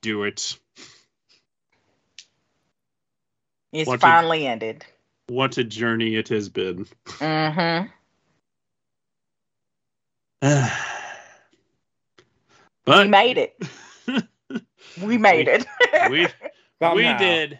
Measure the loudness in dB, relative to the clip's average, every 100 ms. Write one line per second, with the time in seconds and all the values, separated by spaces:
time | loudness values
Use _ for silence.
0 | -6 -6 -6 -8 -12 -12 _ _ -20 -20
1 | _ _ _ _ _ _ _ _ _ _
2 | _ -20 -20 _ _ _ _ _ _ _
3 | _ _ _ _ _ _ _ -6 -4 2
4 | 6 6 4 0 -2 -4 -6 -10 -16 _
5 | _ _ -10 -4 -2 -2 -6 -4 -4 -2
6 | -2 -4 -4 -6 -6 -6 -6 -8 -14 _
7 | -20 -8 -4 -2 -2 -2 -2 -2 -6 _
8 | _ _ _ _ _ _ _ _ _ _
9 | _ _ _ _ _ _ _ _ _ _
10 | _ _ _ _ 0 2 0 -4 -10 -12
11 | -14 -18 -20 -20 _ _ _ _ _ _
12 | _ _ _ _ _ _ _ _ 4 6
13 | 6 6 4 0 -4 _ -16 -16 -20 -16
14 | -6 -6 -6 _ _ -14 -14 _ -20 -12
15 | -4 2 4 4 4 0 -2 -2 0 2
16 | 0 0 0 -2 -18 -20 _ _ 0 2
17 | 0 0 0 0 -2 -8